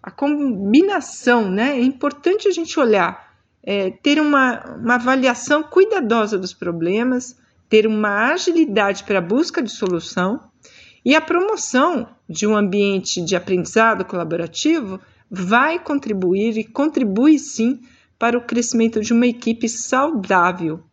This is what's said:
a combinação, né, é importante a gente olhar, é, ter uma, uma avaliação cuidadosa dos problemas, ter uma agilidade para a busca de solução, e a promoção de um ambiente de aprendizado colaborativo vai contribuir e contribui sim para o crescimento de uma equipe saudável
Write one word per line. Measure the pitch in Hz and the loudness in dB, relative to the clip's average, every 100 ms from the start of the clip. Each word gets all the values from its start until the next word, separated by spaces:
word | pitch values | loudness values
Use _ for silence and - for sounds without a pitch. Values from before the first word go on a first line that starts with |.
a | - | -16
combinação, | - 285 294 285 196 196 254 392 381 - - 247 240 202 | -4 -2 0 -2 -2 4 4 4 0 -6 -4 2 2 2
né, | 190 254 277 | 0 0 2
é | |
importante | 254 269 285 - 339 415 415 | 0 0 -4 -2 -2 2 0
a | |
gente | 339 320 320 | -2 -4 0
olhar, | 254 202 170 - - _ _ _ | 2 4 2 -4 -20 _ _ _
é, | - 202 190 | -6 -4 -4
ter | 185 285 294 | -2 0 2
uma, | 302 285 254 233 - 76 | 4 4 2 -2 -12 -8
uma | 170 247 | 0 0
avaliação | 247 269 254 240 - 294 | 2 2 2 0 0 0
cuidadosa | 311 370 415 403 226 233 214 202 | 2 4 4 2 0 0 0 -2
dos | 185 | -6
problemas, | - 180 170 165 208 247 247 247 - _ _ _ | -8 -8 -4 -2 0 0 -2 -6 -20 _ _ _
ter | 214 214 | 4 4
uma | 214 214 202 240 | 0 0 0 0
agilidade | 359 359 330 302 202 202 196 | 0 0 2 2 2 0 -2
para | - 196 | -2 -2
a | |
busca | 170 240 339 - | 0 0 0 -4
de | 226 | -6
solução, | - 190 175 - - 185 254 _ _ - - - _ | -4 -4 -4 -4 -4 -2 -4 _ _ -20 -20 -20 _
e | 240 | 2
a | 302 | 2
promoção | 311 339 403 440 - 254 320 294 - _ - | 2 -2 0 -4 -2 0 2 0 -8 _ -14
de | 160 208 | -4 0
um | 214 | 2
ambiente | 202 202 202 196 185 - | 2 0 0 0 -4 -6
de | 165 180 | -2 -2
aprendizado | 185 185 156 220 226 202 | 0 -2 0 2 2 2
colaborativo | 185 180 156 165 165 - 302 330 208 190 _ _ _ | -4 -6 -6 -6 -6 -4 -2 0 -4 -12 _ _ _
vai | 190 185 233 294 339 | -8 0 2 2 -2
contribuir | 339 285 220 196 180 190 220 220 | -4 -4 -2 -2 0 2 0 -2
e | |
contribui | 214 - 302 302 226 190 294 294 | -6 -2 -2 -2 -2 2 4 4
sim | - - 226 277 - _ _ _ | 0 -2 -2 -2 -10 _ _ _
para | 233 240 | -2 0
o | |
crescimento | 240 233 233 233 226 226 | -2 -4 -2 0 0 0
de | 214 | 0
uma | 233 247 | 2 2
equipe | 240 233 226 226 | 0 -4 -2 -4
saudável | - - 262 294 269 185 190 175 180 165 160 _ | -6 -4 -2 0 -2 0 2 2 0 -6 -6 _